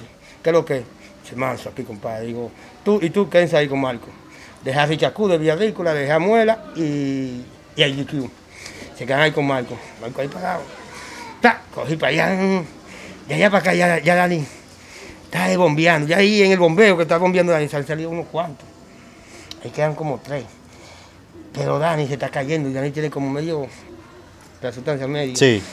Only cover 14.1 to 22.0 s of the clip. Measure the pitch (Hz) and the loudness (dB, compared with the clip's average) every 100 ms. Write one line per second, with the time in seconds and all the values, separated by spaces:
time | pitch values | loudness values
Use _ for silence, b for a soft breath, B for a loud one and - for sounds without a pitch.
14.1 | 175 180 175 135 B B B B B B | 4 2 0 -4 B B B B B B
15.1 | B - 160 185 185 175 147 165 160 147 | B -10 -4 0 4 4 4 4 4 2
16.1 | 170 202 214 190 190 170 165 214 175 160 | 4 4 6 6 6 4 6 6 6 4
17.1 | 170 180 185 175 165 147 151 143 156 165 | 2 4 4 4 2 0 -2 -4 -6 -6
18.1 | 170 151 156 170 131 - - - B B | -8 -6 -6 -6 -8 -20 -20 -20 B B
19.1 | B B B B - 123 120 151 147 156 | B B B B -16 -12 -4 -2 -2 -6
20.1 | 143 - 143 117 - - B B B B | -6 -8 -10 -10 -16 -20 B B B B
21.1 | B - - - - 139 139 160 156 | B -20 -20 -14 -6 -2 0 0 0